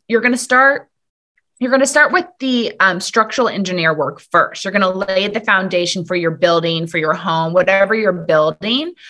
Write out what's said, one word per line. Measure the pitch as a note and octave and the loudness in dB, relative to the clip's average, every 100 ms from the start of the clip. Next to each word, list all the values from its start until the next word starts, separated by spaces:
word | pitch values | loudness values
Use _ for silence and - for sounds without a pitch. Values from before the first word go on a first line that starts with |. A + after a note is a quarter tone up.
| - | -2
you're | A3+ | 0
gonna | B3 B3 | 0 -2
start, | - B3+ C4+ C#4 - _ _ _ _ _ _ - | 0 2 4 2 -8 _ _ _ _ _ _ -6
you're | B3 | 0
gonna | C4 C4+ | 2 2
start | D4 C#4+ | 4 4
with | F4+ F4+ - | 2 -2 -6
the, | C4 B3 A3 - | -2 0 -2 0
um, | F#3+ F3 | 0 0
structural | - A3+ A3 - A#3 | -2 0 0 0 -2
engineer | - F#3 F3+ D#3+ | -2 -4 -2 0
work | D#3 C3+ - | 0 -2 -6
first. | _ E3+ - - | _ 0 0 -4
You're | G3 | -4
gonna | G3+ F#3+ | 0 0
lay | F#3+ F#3+ F#3+ G#3 | -2 -2 -2 -2
the | G#3+ | -4
foundation | G#3+ F#3+ F#3 F3+ F3 F#3+ | 0 0 0 -2 -2 -4
for | E3+ F3+ | -4 -2
your | E3 | -2
building, | D#3+ F3 E3+ E3 E3 E3 | 0 2 2 0 -4 -4
for | E3 | -4
your | D#3 | -2
home, | E3+ F3+ E3 E3 | -4 -2 -2 0
whatever | F3+ F3+ G3 G3 | 2 2 4 2
you're | A3 G#3 | 2 0
building. | F3+ E3 D#3 D#3 D#3 G#3 B3 E4 F4 - | -2 0 2 2 -2 -4 -4 -4 -12 -20